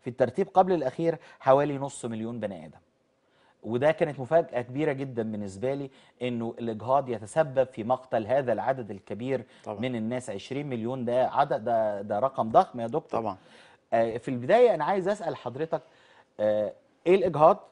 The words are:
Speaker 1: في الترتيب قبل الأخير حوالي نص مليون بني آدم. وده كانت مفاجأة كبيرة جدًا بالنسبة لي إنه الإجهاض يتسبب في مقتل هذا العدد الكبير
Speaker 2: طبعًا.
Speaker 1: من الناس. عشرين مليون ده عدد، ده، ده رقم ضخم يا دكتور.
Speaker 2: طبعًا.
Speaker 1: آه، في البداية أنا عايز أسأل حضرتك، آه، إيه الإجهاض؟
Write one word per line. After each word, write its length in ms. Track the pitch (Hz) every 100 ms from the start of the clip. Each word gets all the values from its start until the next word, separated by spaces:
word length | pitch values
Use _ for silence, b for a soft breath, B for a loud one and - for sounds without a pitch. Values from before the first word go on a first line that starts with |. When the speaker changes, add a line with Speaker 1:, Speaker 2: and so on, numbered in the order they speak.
Speaker 1:
في 80 | 135
الترتيب 380 | 120 240 214 196
قبل 200 | 190 185
الأخير 440 | 180 131 - 165 156 B B
حوالي 380 | 135 135 147 139
نص 280 | 139 - 120
مليون 340 | 113 113 120
بني 260 | 104 90 80
آدم. 120 | - _ _ _ _ b b b _
وده 280 | 104 120 147
كانت 280 | 156 165 131
مفاجأة 420 | 123 165 160 120
كبيرة 300 | 120 131 156
جدًا 320 | 135 135 120 110
بالنسبة 420 | 107 101 95 127
لي 160 | 139 139 b b _
إنه 340 | 123 120 117 120
الإجهاض 500 | 117 107 110 135 127
يتسبب 580 | 110 107 160 151 131 127
في 160 | -
مقتل 440 | 110 127 - 117 104
هذا 260 | 131 123
العدد 380 | 104 110 135 107
الكبير 520 | 101 - 104 127 127 - b
Speaker 2:
طبعًا. 160 | - 104
Speaker 1:
من 160 | 127 120
الناس. 340 | 110 127 120
عشرين 400 | 101 - 135 147
مليون 360 | 123 113 131 117
ده 220 | 123 120
عدد، 340 | 117 143 120
ده، 380 | 110 113 107 101
ده 180 | 104 104
رقم 320 | 110 - 113
ضخم 280 | 160 190 123
يا 80 | 117
دكتور. 340 | 147 - 113
Speaker 2:
طبعًا. 160 | 110 92 B B B B _
Speaker 1:
آه، 240 | 117 113 117
في 100 | -
البداية 460 | 127 127 220 247
أنا 100 | 165
عايز 240 | 151 202 180
أسأل 280 | 202 165 131
حضرتك، 460 | 127 123 160 160 - b b b b -
آه، 340 | 107 107 104 - _ _ 165
إيه 80 | 190
الإجهاض؟ 440 | 180 147 160 202 -